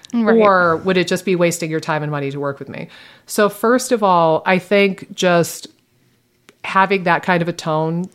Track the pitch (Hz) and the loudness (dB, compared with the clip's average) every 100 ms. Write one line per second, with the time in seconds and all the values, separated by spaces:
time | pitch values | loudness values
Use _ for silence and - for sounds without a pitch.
0 | - 240 214 226 208 185 175 165 180 185 | -6 -2 2 4 4 4 2 0 0 0
1 | 175 180 - 180 175 170 165 156 156 156 | 0 -2 -2 0 0 0 -4 -6 -4 -4
2 | 151 147 139 143 143 - 139 - 160 - | -4 -6 -6 -6 -8 -8 -12 -14 -14 -18
3 | - - - - 202 196 226 247 - 240 | -20 -20 -8 0 0 0 0 0 0 0
4 | 202 175 165 156 - 185 180 202 202 185 | 2 4 4 2 2 0 2 2 2 -2
5 | - - 185 170 165 - - _ _ _ | -14 -2 2 2 0 -6 -18 _ _ _
6 | _ _ _ _ _ _ - 190 190 196 | _ _ _ _ _ _ -4 0 2 2
7 | 175 165 - 175 170 170 - 156 160 170 | 0 0 0 0 0 -4 -4 -2 -2 -4
8 | 185 | -8